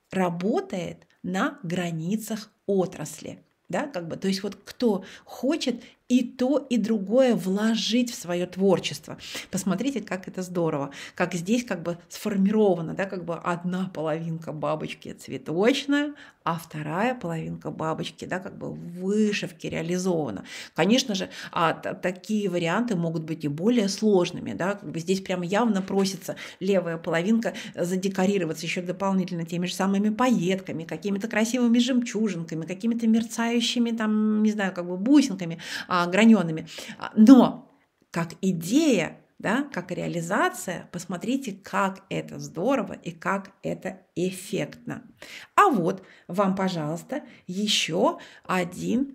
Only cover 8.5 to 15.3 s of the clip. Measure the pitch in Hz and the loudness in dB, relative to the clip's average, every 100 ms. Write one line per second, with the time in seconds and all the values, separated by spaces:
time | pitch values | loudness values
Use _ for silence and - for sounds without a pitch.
8.5 | 185 196 170 - 147 - 135 - - - | 0 4 4 0 -8 -12 -14 -12 -12 -8
9.5 | 190 196 185 262 262 208 190 190 - 180 | -4 -2 -2 -2 -4 -4 -8 -8 -8 -6
10.5 | 175 165 151 139 - - - 175 175 175 | -2 0 0 -4 -8 -10 -4 -2 -2 0
11.5 | 240 - 180 165 170 - - 214 196 196 | 0 0 -6 -6 -8 -10 -8 -2 2 4
12.5 | 214 208 170 160 160 190 190 170 165 - | 6 4 4 0 -4 -4 -6 -6 -6 -4
13.5 | 170 180 185 190 147 156 160 165 160 160 | -4 -2 -4 -4 -4 -4 -4 -4 -8 -8
14.5 | 151 147 156 151 - - - - | -6 -4 -4 -6 -10 -14 -14 -10